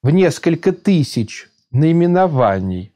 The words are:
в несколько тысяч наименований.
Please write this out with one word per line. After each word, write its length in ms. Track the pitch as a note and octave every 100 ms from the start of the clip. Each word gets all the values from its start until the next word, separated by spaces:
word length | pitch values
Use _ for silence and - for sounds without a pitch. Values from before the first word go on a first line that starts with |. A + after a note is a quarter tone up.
в 80 | C3
несколько 600 | F3 F3+ - E3+ E3 -
тысяч 760 | F#3 - F3+ C3+ - G#2+ - - _ _
наименований. 1200 | B2 D#3 E3 E3+ F3+ F#3 C#3 A2+ G2 F#2+ F#2 F#2